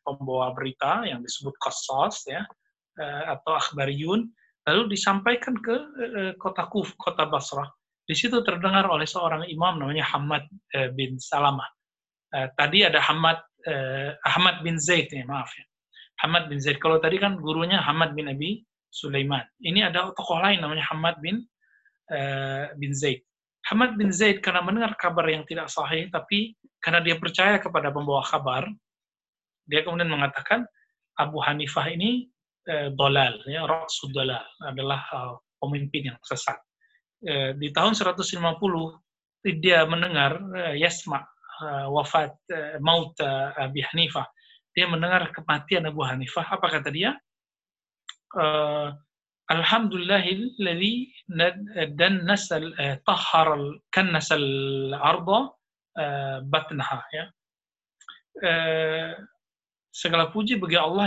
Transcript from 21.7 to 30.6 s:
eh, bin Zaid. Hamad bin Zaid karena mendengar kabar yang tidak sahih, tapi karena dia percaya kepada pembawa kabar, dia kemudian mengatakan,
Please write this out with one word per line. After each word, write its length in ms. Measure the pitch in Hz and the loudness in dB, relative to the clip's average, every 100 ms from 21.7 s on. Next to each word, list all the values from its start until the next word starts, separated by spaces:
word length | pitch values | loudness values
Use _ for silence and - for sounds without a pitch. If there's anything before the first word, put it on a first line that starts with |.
| _ _ _ - | _ _ _ -8
eh, 600 | 151 139 135 135 135 143 143 | -4 -2 -4 -4 -4 -6 -6
bin 160 | 139 | -4
Zaid. 320 | 139 143 131 _ _ _ _ - | 0 0 -2 _ _ _ _ 0
Hamad 320 | 214 247 214 | 2 2 2
bin 120 | 202 | 2
Zaid 280 | 175 208 196 | 6 6 6
karena 240 | 190 180 | 2 2
mendengar 320 | 175 214 220 208 | 2 0 0 0
kabar 320 | 175 170 160 | 0 2 2
yang 160 | 156 | 0
tidak 240 | 156 165 156 | -4 -8 -6
sahih, 400 | - 143 160 165 | -4 -2 -2 -2
tapi 480 | 170 - 202 226 - _ - | -4 0 0 0 -8 _ -6
karena 240 | - 170 | 2 4
dia 160 | 170 165 | 4 0
percaya 400 | 170 170 196 202 | 0 4 6 4
kepada 320 | 185 170 147 | 2 -2 0
pembawa 320 | 147 143 139 | -2 0 0
kabar, 400 | 127 151 139 127 - 208 _ _ _ _ _ _ _ _ - | 2 0 0 -2 -4 -10 _ _ _ _ _ _ _ _ -2
dia 160 | 147 | -2
kemudian 240 | 175 170 165 | 0 -2 0
mengatakan, 560 | 147 139 - - 233 | 0 0 -2 0 0